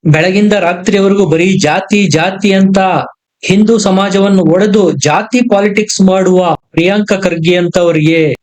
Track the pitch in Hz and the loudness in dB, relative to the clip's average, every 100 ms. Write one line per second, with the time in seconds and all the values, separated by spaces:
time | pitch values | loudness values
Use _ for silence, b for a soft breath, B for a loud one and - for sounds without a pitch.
0 | 170 156 175 190 208 208 175 180 180 202 | 2 0 2 0 0 0 -2 -2 -2 0
1 | 196 202 180 160 185 190 151 170 190 208 | 0 2 0 0 0 0 0 -2 -2 -2
2 | 196 151 175 190 208 190 190 190 190 160 | 0 0 -2 -2 0 2 2 2 0 -2
3 | - _ _ _ - 196 214 226 202 185 | -6 _ _ _ -2 0 2 2 2 0
4 | 196 190 196 196 165 175 185 208 180 143 | 0 0 2 2 2 2 2 2 0 0
5 | 147 156 214 247 240 202 208 196 214 - | -2 -2 -2 -2 0 0 0 -2 -4 0
6 | 190 190 185 185 180 156 _ 160 170 202 | 2 2 2 0 0 -4 _ -2 -2 -2
7 | 202 190 190 170 160 180 175 180 175 165 | -2 -2 -2 -2 0 0 0 0 0 0
8 | 156 165 156 123 | 0 0 0 -4